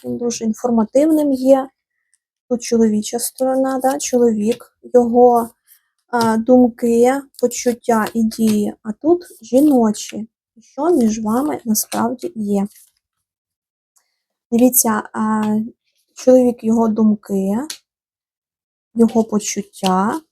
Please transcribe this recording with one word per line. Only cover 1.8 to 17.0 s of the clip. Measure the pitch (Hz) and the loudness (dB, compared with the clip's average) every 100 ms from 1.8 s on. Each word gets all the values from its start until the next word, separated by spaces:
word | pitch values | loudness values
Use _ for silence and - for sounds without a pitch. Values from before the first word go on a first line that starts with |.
| _ _ _ _ _ _ - | _ _ _ _ _ _ -8
Тут | 247 | -6
чоловіча | - 233 226 208 214 240 | -2 0 2 0 -4 -8
сторона, | - - 262 262 269 262 | -8 -4 -2 0 -2 -2
да, | 262 285 | -2 -2
чоловік, | - 247 240 220 208 233 - _ 233 | -2 0 2 0 -2 -4 -8 _ -2
його, | 247 240 240 247 240 233 _ _ _ _ _ _ | 0 2 4 4 4 -2 _ _ _ _ _ _
а, | 240 226 220 | -2 0 0
думки, | 226 254 247 233 233 233 247 269 269 - | 4 4 4 0 -2 2 2 0 -6 -4
почуття | 247 240 247 233 - 226 208 | -4 -2 -4 -4 -2 -2 -2
і | 226 | -2
дії, | 220 - 220 208 208 - | -4 0 0 0 -2 -6
а | 220 | -12
тут | 208 294 349 - - | -6 0 0 -2 -20
жіночі. | 226 247 302 262 220 214 - 226 220 _ _ _ | -2 2 4 4 2 -2 -8 -12 -14 _ _ _
Що | _ - 311 | _ -6 0
між | 339 226 220 | 2 2 0
вами | 214 226 294 277 233 | -2 -2 -2 -4 -4
насправді | 214 - 214 226 254 - 233 | -4 -4 -4 -4 -6 -10 -8
є? | 202 202 202 - _ _ _ _ _ _ _ _ _ _ _ _ _ _ _ _ _ | -4 -2 -4 -8 _ _ _ _ _ _ _ _ _ _ _ _ _ _ _ _ _
Дивіться, | 233 254 247 233 214 - | 2 2 2 0 -2 -6
а, | 226 220 214 214 214 226 - _ _ _ - | -6 -4 -2 -2 -2 -4 -12 _ _ _ -4
чоловік, | - 254 247 240 | 4 4 4 -2
його | 220 226 226 | -2 0 0
думки, | 220 | 2